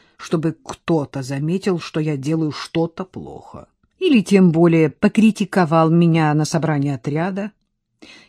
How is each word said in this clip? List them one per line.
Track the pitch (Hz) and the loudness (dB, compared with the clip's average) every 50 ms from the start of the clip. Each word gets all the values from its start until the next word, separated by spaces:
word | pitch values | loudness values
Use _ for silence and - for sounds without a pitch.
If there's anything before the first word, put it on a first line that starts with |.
| _ _ _ _ | _ _ _ _
чтобы | - - 196 165 151 165 151 - _ | -8 -4 -4 -2 -2 -4 -4 -6 _
кто-то | - - - _ - 170 156 139 - - 139 | -16 -16 -14 _ -2 -2 -2 -2 -4 -8 -10
заметил, | 131 123 139 135 147 156 175 190 - 208 185 165 | -8 -6 -6 -6 -4 -4 -4 -2 -2 -2 -4 -4
что | - - - 165 | -6 -8 -6 -4
я | 156 156 151 139 | -4 -4 -4 -4
делаю | 131 143 160 160 160 151 | -4 -4 -2 -2 -2 -4
что-то | 135 - - - _ 165 165 165 - - 185 | -6 -10 -14 -8 _ -4 -4 -4 -6 -10 -14
плохо. | - - - - - - - - - - - - _ _ _ _ _ _ _ | -14 -12 -16 -14 -14 -16 -18 -20 -20 -20 -20 -20 _ _ _ _ _ _ _
Или | 370 370 285 226 | 0 2 4 2
тем | 185 - 196 196 190 180 | 4 4 4 6 6 6
более | 151 165 175 175 165 165 160 147 | 6 4 4 4 4 4 2 2
покритиковал | - _ - 214 - - 208 226 208 - 202 - - 196 180 147 160 165 160 160 | 0 _ -2 0 2 4 2 2 2 0 -4 -2 0 0 0 2 2 2 4 4
меня | 165 170 170 170 160 165 160 151 147 | 4 4 4 4 4 2 2 2 0
на | 151 151 | 0 -2
собрании | - - 160 143 156 156 143 139 147 | -2 -2 -2 -2 -2 -2 -2 -2 -4
отряда. | 139 127 - 151 143 156 165 196 185 196 196 208 - _ _ _ _ _ _ _ _ _ - - - - _ | -4 -6 -6 -6 -6 -4 -6 -6 -6 -8 -10 -12 -14 _ _ _ _ _ _ _ _ _ -20 -20 -20 -20 _